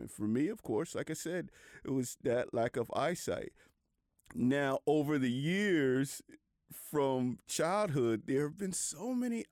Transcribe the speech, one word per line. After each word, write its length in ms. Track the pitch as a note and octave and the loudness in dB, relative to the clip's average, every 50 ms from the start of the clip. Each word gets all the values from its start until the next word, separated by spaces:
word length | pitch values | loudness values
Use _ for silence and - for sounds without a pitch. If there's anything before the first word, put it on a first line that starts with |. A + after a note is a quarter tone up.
And 100 | A1+ - | -10 -12
for 160 | - - G#2+ | -8 -4 -2
me, 220 | G#2 A2 B2+ D3+ F#3+ | 0 2 2 2 0
of 140 | A3+ - | -2 -4
course, 340 | - - A#2 G#2+ E3 - - | -4 -2 -2 -2 -2 -2 -4
like 140 | - - D3 | -6 -6 -6
I 40 | D#3+ | -6
said, 380 | - - - F3+ F3+ D#3 - - - - - - - - | -6 -6 -4 -4 -4 -6 -8 -14 -20 -20 -20 -20 -12 -6
it 60 | - | -2
was 260 | C3 C3+ B2 - - - - | -2 -2 -2 -2 -6 -4 -2
that 280 | C3+ A#2+ B2 - - | 0 0 0 0 0
lack 240 | - A#2 A2+ B2+ - | 0 0 0 0 0
of 140 | B2 A2+ - | -2 -4 -2
eyesight. 600 | - A2+ C3+ D#3+ F3+ - - - E2+ A#1+ G#1 - - _ - _ _ _ _ _ _ _ _ _ _ _ _ - - | -2 0 0 0 -2 -4 -4 -4 -4 -4 -6 -10 -14 _ -20 _ _ _ _ _ _ _ _ _ _ _ _ -12 -4
Now, 460 | - A#2 B2 C#3 C#3+ C#3+ C3+ C3+ - - | 0 2 2 4 2 2 0 0 0 2
over 320 | - D3 D3+ D3 C#3 D3+ | 4 4 4 4 2 2
the 140 | C#3 C3 B2 | 2 2 2
years, 920 | A#2+ C3 C#3 D#3+ F3+ G3 G#3 G#3 F3+ D#3 C#3 C3 B2+ C3 C#3 C#3 - - - - - - _ _ _ _ _ _ | 0 0 0 0 2 2 2 4 4 4 4 4 4 4 2 0 -4 -10 -14 -18 -20 -20 _ _ _ _ _ _
from 640 | - - - - - D3 C#3 C3+ C3 B2+ B2 B2 A#2 - - | -18 -18 -10 -2 0 2 2 4 2 2 0 0 -2 -4 -8
childhood, 760 | - - - D#3 E3 F#3+ G#3 G#3+ F#3 C3+ C#3+ A#2+ A#2 A2+ G#2+ - | -6 -2 -2 0 2 2 2 0 2 2 2 4 4 2 0 0
there 220 | - C3+ C3+ D3 D3 | 0 0 0 0 0
have 80 | D#3+ | -4
been 160 | F#3+ G3+ F#3+ | -6 -6 -4
so 400 | F3 - - - - D3 G3 B3 | -4 -4 -4 -6 -6 -6 -4 -2
many 320 | B3+ B3 B3 B3 A#3 A3+ - - | -2 0 0 0 -2 -4 -4 -6